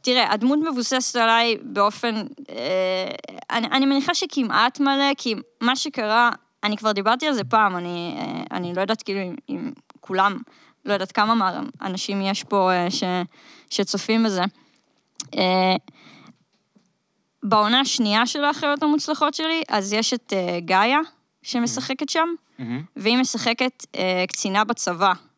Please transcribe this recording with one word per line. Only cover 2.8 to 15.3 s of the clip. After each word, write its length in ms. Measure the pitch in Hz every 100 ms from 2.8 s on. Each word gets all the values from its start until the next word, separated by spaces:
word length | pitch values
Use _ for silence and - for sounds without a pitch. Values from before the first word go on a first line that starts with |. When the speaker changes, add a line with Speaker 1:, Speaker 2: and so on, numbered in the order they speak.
| 185 185 185 - - - -
Speaker 1:
אני, 160 | 226 220
אני 140 | 262 269
מניחה 280 | 277 277
שכמעט 680 | 339 349 - 226 - 233 -
מלא, 340 | 277 277 277 285
כי 180 | 240 214 - _
מה 140 | 233 262
שקרה, 540 | 311 269 214 226 240 - _ _
אני 140 | 208 208
כבר 140 | 220
דיברתי 360 | 202 196 247 311
על 60 |
זה 100 | 254
פעם, 320 | 127 220 208 180
אני, 380 | 175 175 175 -
אה, 380 | - - - 190
אני 160 | 175 180
לא 60 |
יודעת 220 | 196 220
כאילו 160 | - 196
אם, 160 | 185 - -
אם 220 | 180 160 - _ -
כולם, 380 | - 185 202 185 - _ _ _ -
לא 80 |
יודעת 180 | 202 190
כמה 240 | - 214 233
מה-, 240 | 185 175 - -
אנשים 400 | 196 185 - 196
יש 220 | 196 202
פה, 280 | - 202 185
אה, 180 | 180 175
ש-, 120 | - 185 180 175 _ - - _
שצופים 540 | - 196 202 - 226
בזה. 180 | 220 190 185 _ _ _ _ _ _ - -